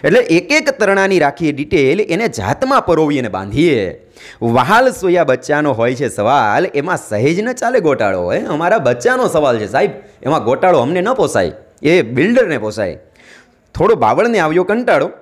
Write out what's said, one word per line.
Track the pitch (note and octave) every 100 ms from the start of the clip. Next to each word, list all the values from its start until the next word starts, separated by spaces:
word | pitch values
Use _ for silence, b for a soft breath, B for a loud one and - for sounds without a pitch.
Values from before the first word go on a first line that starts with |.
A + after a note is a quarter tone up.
એટલે | C#3+ A3
"એક | A#3+ E3 E3+
એક | D4+ D4
તરણાની | C4+ G#3 G3 G3 F#3
રાખીએ | C#3+ - D#3+
ડિટેલ, | C3+ D3+ F3+ C3 F#3
એને | G#3+ E3+ A3+
જાતમાં | - F#2+ C#3+ C4 C#4+ -
પરોવી | D#3+ D#3 C#3
અને | A#2
બાંધીએ. | F#2+ G2 A#2 E3+ B2 F#2+ - - B B B
વહાલ | A#2 A#2+ B2+ A3 C4
સોયા | G3+ F#3 F3
બચ્ચાનો | C#3+ B2+ - D3 D3+
હોય | A2+ A#2 B2+
છે | B2+
સવાલ, | - G#2+ C#3 A2 A#2 F#3 C#3+
એમાં | D#3 E3+
સહેજ | - G#2 C3 E3+
ન | A3+
ચાલે | B3 A#3+ B3+
ગોટાળો." | D#3+ B2 G#2 F#2+ F2
હે? | A#2+
અમારા | - D3+ F3 A3
બચ્ચાનો | B2+ B2 A#3+ B3+ A3
સવાલ | D#3 C#3+ A#2
છે | G2+
સાહેબ, | C3+ G3 - B B
એમાં | C3 D3+
ગોટાળો | G#2+ D3 F#3 E3
અમને | A#2+ F3+
ન | F#3+
પોસાય, | B3+ D#3+ A2 F2 - - _
એ | C#3 F3+
બિલ્ડરને | A2+ B2 F#3 A#3+ G#3+ C3+
પોસાય. | G#2+ G#2 F#2+ D2 _ b b b b b _ -
"થોડો | F#3 G#3
બાવળને | A2 C3 A#3 A3
આવ્યો | D#3 E3
કંટાળો, | F#3 A3 B3 D#3 - -